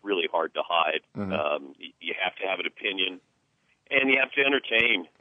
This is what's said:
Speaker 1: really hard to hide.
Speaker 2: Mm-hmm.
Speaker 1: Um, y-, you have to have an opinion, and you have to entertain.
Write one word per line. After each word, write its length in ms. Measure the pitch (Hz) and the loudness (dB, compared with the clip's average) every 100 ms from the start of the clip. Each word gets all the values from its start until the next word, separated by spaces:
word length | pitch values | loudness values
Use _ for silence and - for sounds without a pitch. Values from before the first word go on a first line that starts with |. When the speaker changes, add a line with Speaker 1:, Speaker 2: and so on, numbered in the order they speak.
Speaker 1:
really 260 | 101 92 80 | -4 -2 0
hard 220 | 85 82 | -2 -2
to 80 | 76 - | -4 0
hide. 340 | 85 78 80 _ - | 2 2 0 _ -8
Speaker 2:
Mm-hmm. 160 | 98 | -4
Speaker 1:
Um, 420 | 80 73 73 69 69 | 0 0 -2 -6 -16
y-, 140 | - _ | -20 _
you 140 | 85 82 | -8 -4
have 120 | 92 - | -4 -4
to 100 | 95 | -4
have 140 | 92 | -2
an 60 | 87 | -4
opinion, 540 | - 104 95 92 90 _ _ _ _ _ _ - | -4 -4 -2 -2 -4 _ _ _ _ _ _ -2
and 180 | 135 135 | 0 4
you 80 | 131 | 4
have 100 | 131 | 2
to 80 | 143 | 2
entertain. 600 | 139 139 - 113 117 101 82 - | 2 2 2 2 4 2 -2 -4